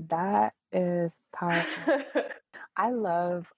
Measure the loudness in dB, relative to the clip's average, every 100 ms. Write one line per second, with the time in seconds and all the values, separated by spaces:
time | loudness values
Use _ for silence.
0 | -2 0 2 4 2 _ -4 0 2 2
1 | 0 -4 _ -4 0 0 0 -2 0 0
2 | 0 -4 -4 -10 _ -20 -10 -2 0 0
3 | 0 0 0 -2 -6